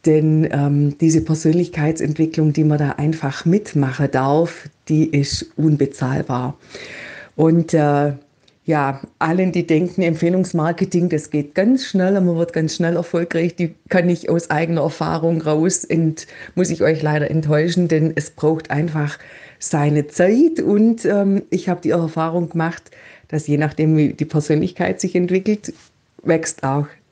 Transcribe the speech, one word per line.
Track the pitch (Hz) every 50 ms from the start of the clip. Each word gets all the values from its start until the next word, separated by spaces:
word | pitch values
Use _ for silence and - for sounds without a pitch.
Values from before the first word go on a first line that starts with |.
| -
Denn, | 165 156 156 156 156 156 156 160 -
ähm, | - 143 143 143 143 143 147 143 143 -
diese | 165 160 160 160
Persönlichkeitsentwicklung, | 160 - 156 156 - 160 160 175 175 175 - 160 147 156 160 160 - 147 151 - 160 160 160 165 156 151 143
die | 160 156
man | 151 151
da | 147 147 139 -
einfach | - 147 151 156 156 - 139 139 - -
mitmachen | 165 180 214 214 - - 151 139 131 127 - 143 127
darf, | - 131 131 139 143 156 170 170 - - - - _ _ _
die | - 156 156 156
ist | - - 143 143 - - - - - _
unbezahlbar. | - 151 160 151 143 139 139 - - 135 127 135 147 147 - 131 123 127 127 143 _ _ - - - - - - - - - - - - - _
Und, | - 156 160 165 170 165 - -
äh, | 160 147 147 143 143 147 147 139 135 _ _ _ _ _ _ _ _ _
ja, | - 160 147 139 139 135 135 - - _
allen, | _ 143 160 165 185 185 185
die | 170 180 170
denken, | - 160 156 180 175 - - 185
Empfehlungsmarketing, | 170 160 156 175 170 180 185 185 185 - 165 156 170 170 170 190 190 - 175 175 175
das | 160 151 156 -
geht | - 151 143 147 -
ganz | 185 196 226 262 262 -
schnell | - - 190 180 185 202
und | 196 185
man | 175 170
wird | 165 170 170 -
ganz | 165 160 156 -
schnell | - 170 165 175
erfolgreich, | 165 170 - - 170 175 170 - 165 170 175 -
die | - 175 160 - _ _ -
kann | - 185 175
ich | 180 175 170 - -
aus | 170 165 170 -
eigener | - 151 165 165 170 156
Erfahrung | 139 160 139 - 156 156 160 - 156 165 165 160
raus | 160 151 151 151 160 185 180 - -
und | - - 160 165 160 156 - - - - - - - _
muss | 180 180 -
ich | 170 165 -
euch | 151 160 147
leider | 147 151 151 151 147 -
enttäuschen, | - 160 156 147 151 151 156 175 165 180 175
denn | 165 165 156 156 160 160
es | 165 147 -
braucht | _ - - 151 160 160 - -
einfach | - 143 165 170 151 156 147 147 - - - - - - - - -
seine | _ - - - 151 147 147 151 147 143
Zeit | 147 - - 175 190 220 247 320 320 320 330
und, | - - 208 208 220 233 226 226 -
ähm, | 170 208 202 202 196 196 196 - -
ich | - 170 - 196
habe | 175 180
die | - 156
Erfahrung | - 175 170 156 160 165 160 165 165 180 175 156
gemacht, | - 165 160 165 165 - _ - - - - - - - _
dass | _ - 156 151
je | - 147
nachdem, | 143 156 147 147 - 156 156 160
wie | 156 147 - -
die | - 151
Persönlichkeit | 156 - 151 147 - 156 151 180 180 - - 175 185 185 -
sich | - - -
entwickelt, | 180 180 175 180 190 190 214 214 208 - - - - _ _ _ _ _ _ _ - _
wächst | - 165 160 160 - - - -
auch | 135 135 147 147 - - _ _ _